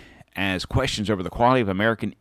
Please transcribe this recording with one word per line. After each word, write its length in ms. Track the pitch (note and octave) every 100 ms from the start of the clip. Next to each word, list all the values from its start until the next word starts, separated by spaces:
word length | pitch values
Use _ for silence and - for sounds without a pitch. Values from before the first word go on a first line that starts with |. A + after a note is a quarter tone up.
| - - - -
as 300 | F#2+ F#2 -
questions 460 | C3+ C3 - G#2
over 100 | G2
the 80 | F2
quality 320 | - A#2+ C3
of 80 | G2+
American 460 | F#2+ A2 A2 G#2 -